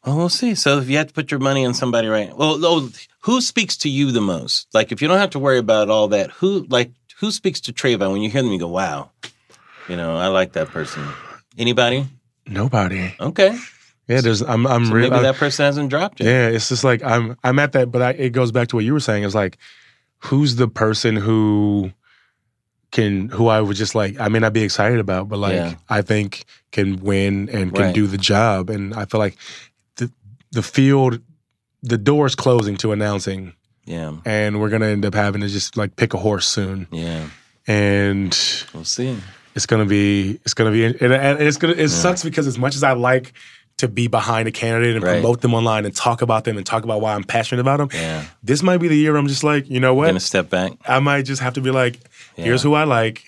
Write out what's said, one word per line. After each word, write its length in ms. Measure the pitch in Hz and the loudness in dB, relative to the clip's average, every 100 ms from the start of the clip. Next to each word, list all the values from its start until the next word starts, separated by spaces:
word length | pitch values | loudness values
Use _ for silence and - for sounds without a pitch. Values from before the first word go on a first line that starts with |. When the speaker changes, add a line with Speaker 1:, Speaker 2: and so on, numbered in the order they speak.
| - | -2
Speaker 1:
Well, 120 | 147 | 0
we'll 120 | 175 | 0
see. 260 | - 247 208 | 0 -2 0
So 240 | 143 139 | 2 2
if 100 | 127 | 2
you 80 | 143 | 0
had 120 | - | 0
to 40 | |
put 160 | - 139 | -6 -4
your 100 | 143 | -2
money 240 | 135 139 127 | 0 2 0
on 80 | 123 | 0
somebody, 320 | 127 117 110 | 0 0 0
right? 280 | 110 101 - | -2 -2 -2
Well, 280 | 156 151 165 | 0 2 2
oh, 240 | 165 131 - - _ | 2 -2 -14 -20 _
who 180 | - 247 | -2 0
speaks 380 | 247 - 208 - | 0 -2 -4 -4
to 120 | 151 | -2
you 220 | 139 143 | 0 0
the 100 | 117 | 0
most? 460 | 101 85 58 - - | 0 -4 -4 -6 0
Like, 180 | 110 110 | 0 0
if 80 | 110 | -2
you 80 | 151 | 2
don't 120 | 185 | 2
have 100 | 196 | 2
to 80 | 143 | 0
worry 200 | 139 127 | 2 2
about 320 | 110 110 104 | 4 2 4
all 160 | 107 107 | 2 4
that, 240 | 104 95 | 2 -2
who, 340 | - 185 196 - | -2 0 0 0
like, 220 | 123 120 _ _ - | -2 -2 _ _ -6
who 100 | 214 | -6
speaks 280 | 208 190 - | -2 -4 -4
to 100 | - | -10
Trayvon? 380 | - 135 113 98 | -4 -2 0 0
When 120 | 98 | -2
you 60 | 107 | -2
hear 100 | 135 | -2
them, 100 | 123 | -2
you 60 | 95 | -2
go, 100 | 85 | -4
"Wow, 440 | 90 92 73 - _ - _ _ - _ - - | -4 -4 -6 -12 _ -20 _ _ -20 _ -20 -12
you 80 | 87 | -8
know, 220 | 82 82 | -4 -2
I 80 | 92 | 0
like 260 | 95 92 | 0 0
that 160 | 82 80 | -2 -6
person." 380 | 85 76 - 71 69 - - _ - | -6 -8 -8 -10 -12 -18 -20 _ -4
Anybody? 520 | 117 120 120 131 135 - _ _ - | 0 2 0 0 -6 -12 _ _ -8
Speaker 2:
Nobody. 680 | 98 110 117 92 95 92 - | -4 0 0 0 -2 -6 -6
Speaker 1:
Okay. 360 | 147 - 196 240 - _ _ _ - | -8 2 2 2 -12 _ _ _ -2
Speaker 2:
Yeah, 140 | 127 | 0
there's, 200 | 117 107 | 2 0
I'm, 240 | 123 113 131 | 0 0 2
I'm 220 | 120 117 | 2 4
Speaker 1:
So 60 | |
Speaker 2:
re-, 100 | 110 | 4
Speaker 1:
maybe 120 | 123 123 | 4 4
Speaker 2:
I'm 60 | |
Speaker 1:
that 120 | 131 131 | 2 2
person 300 | 143 135 143 | -2 2 0
hasn't 240 | 143 143 | 0 -2
dropped 280 | 143 202 - | -2 -4 -2
it. 60 | 110 | 2
Speaker 2:
Yeah, 220 | 127 117 | 4 2
it's 200 | 113 - | 0 -2
just 140 | 123 | 0
like, 200 | 135 117 | 2 0
I'm, 340 | 131 117 113 123 | 2 0 0 -4
I'm 160 | 123 135 | 0 2
at 140 | 143 | 2
that, 180 | 135 123 | 2 0
but 100 | 123 | 0
I, 80 | 123 | 0
it 200 | 135 131 | 0 -2
goes 200 | 123 123 | 0 0
back 180 | 120 120 | 0 -2
to 60 | 117 | 0
what 80 | |
you 100 | 110 | 0
were 60 | 151 | 0
saying. 240 | 120 104 | 0 -2
It's 120 | 101 104 | 0 0
like, 220 | 95 - - - _ _ _ _ | -2 -6 -20 -20 _ _ _ _
who's 360 | - 139 147 120 | -2 2 2 2
the 120 | 120 | 0
person 480 | - 110 110 117 110 | 2 0 0 0 0
who 760 | 104 110 107 104 104 104 95 - _ _ _ _ _ _ _ _ _ | 2 2 2 2 2 0 -2 -8 _ _ _ _ _ _ _ _ _
can, 380 | - 107 98 104 | -2 0 0 -4
who 180 | - 117 | 2 4
I 140 | 110 | 4
would 160 | 104 98 | 2 -2
just, 160 | 107 117 | -2 -2
like, 240 | 101 101 | -2 -2
I 80 | 107 | 0
may 120 | 113 | 2
not 120 | 110 | 2
be 100 | 110 | 2
excited 360 | 104 - 104 120 | 0 0 2 2
about, 300 | 98 92 101 | 0 -4 -4
but, 80 | 104 | -4
like, 140 | 101 | -2
Speaker 1:
Yeah. 220 | 90 85 85 _ | -2 -2 -8 _
Speaker 2:
I 140 | 107 | -4
think 420 | 95 107 101 - - _ _ | 0 -2 -2 -8 -20 _ _
can 260 | - 98 95 | -2 -2 -2
win 460 | 98 98 98 98 101 | 0 0 0 -2 -2
and 200 | 110 92 | -4 -2
can 100 | 95 98 | 0 2
Speaker 1:
Right. 100 | 90 | 2
Speaker 2:
do 120 | 104 | 0
the 100 | 95 | -2
job. 520 | - - 117 98 95 | 0 2 2 0 -4
And 240 | 107 98 107 | -6 -6 -8
I 100 | 101 | -4
feel 140 | 107 | -2
like 180 | 104 - - - - _ _ - | -2 -4 -20 -20 -20 _ _ -10
the, 160 | 123 _ - - _ | -10 _ -20 -20 _
the 120 | 120 | -6
field, 580 | - - 135 139 131 117 _ _ _ _ _ _ | -2 2 4 4 2 0 _ _ _ _ _ _
the 140 | 123 117 | -4 0
door 280 | 101 147 139 | 2 4 2
is 100 | - | 2
closing 400 | 135 120 104 98 | 2 2 2 -2
to 140 | 110 | -2
announcing. 600 | 104 104 101 98 95 92 82 _ _ - | -2 -2 -2 -4 -8 -10 _ _ _ -12
Speaker 1:
Yeah. 280 | 82 78 78 113 | -10 -8 -8 -4
Speaker 2:
And 340 | 107 107 104 | -2 0 0
we're 100 | 107 | 0
gonna 180 | 110 107 | 0 0
end 180 | 104 101 | 0 0
up 80 | 101 | 0
having 240 | 104 104 | -2 -2
to 60 | 101 | -4
just, 300 | 101 - - | -4 -6 -4
like, 180 | 104 - | -6 -2
pick 180 | 113 | -2
a 40 | 92 | 0
horse 300 | 107 101 - | 0 0 -2
soon. 400 | - 95 95 90 | -2 -4 -6 -8
Speaker 1:
Yeah. 360 | 82 85 82 78 - _ _ - | -8 -6 -6 -10 -16 _ _ -2
Speaker 2:
And 720 | 104 101 101 101 98 95 - - - - | 2 2 2 2 0 -2 -2 -2 -4 -10
Speaker 1:
We'll 100 | 82 | -12
see. 320 | 82 - 127 117 95 - _ - | -8 -4 -4 -6 -10 -20 _ -6
Speaker 2:
it's 100 | - | 0
gonna 180 | 110 104 | 2 4
be, 540 | 101 101 101 95 107 | 4 4 2 -2 -4
it's 100 | - | -6
gonna 180 | - 110 | 0 2
be, 120 | 110 113 | 4 2
and, 100 | - | 2
and 380 | 123 131 139 147 | 2 4 2 2
it's 160 | 151 147 | 0 2
gonna, 160 | 165 | 0
it 60 | 170 | 2
Speaker 1:
Yeah. 80 | 156 | 0
Speaker 2:
sucks 360 | 85 175 180 | 2 0 0
because 220 | 165 160 143 | -2 -2 -2
as 100 | 113 | 0
much 180 | 127 139 | -2 0
as 80 | |
I 80 | 139 | 0
like 380 | 123 123 131 127 - - - _ - | 2 2 0 -2 -20 -20 -20 _ -4
to 100 | 123 | -4
be 180 | 104 120 | -2 0
behind 400 | 117 107 113 110 | 0 0 0 -2
a 40 | |
candidate 440 | 107 117 113 120 113 | -2 -2 2 2 2
and 80 | |
Speaker 1:
Right. 100 | 90 87 | 0 2
Speaker 2:
promote 200 | 113 120 | 2 2
them 140 | 123 113 | 2 2
online 300 | 113 110 104 | 2 0 -2
and 100 | - | -2
talk 260 | 123 117 | -2 0
about 220 | 117 110 | 0 0
them 120 | 110 104 | 0 -6
and 80 | 92 | -4
talk 180 | 113 | -4
about 180 | 113 107 | -2 -2
why 140 | 110 104 | -2 -4
I'm 80 | |
passionate 380 | 95 117 113 123 | -2 -2 -2 0
about 160 | 127 143 | 0 0
them, 120 | 143 | -2
Speaker 1:
Yeah. 300 | 82 80 78 73 _ | -4 -6 -6 -10 _
Speaker 2:
this 180 | 110 143 | -2 0
might 160 | 180 180 | 2 2
be 100 | 170 | 2
the 80 | 151 | 2
year 180 | 151 151 | 4 2
I'm 100 | 143 | 0
just 160 | 135 | 0
like, 240 | 151 147 139 | 0 0 0
you 100 | 127 | 0
know 160 | 131 131 | 2 4
what? 100 | 160 | 2
Speaker 1:
Gonna 120 | 185 | 0
step 300 | - 95 85 | -2 -2 0
back. 220 | 92 92 - - | -2 -2 -6 0
Speaker 2:
I 120 | 127 | 2
might 240 | 143 143 | 2 0
just 180 | 135 135 | -2 -4
have 120 | 127 | -4
to 80 | 135 | -2
be 100 | 131 | -2
like, 260 | 131 123 120 _ - - - | 0 0 -4 _ -20 -20 -6
"Here's 280 | 101 123 | 0 2
Speaker 1:
Yeah. 60 | 147 | 2
Speaker 2:
who 60 | 151 | 2
I 80 | |
like." 400 | 156 117 113 113 | 2 2 0 -4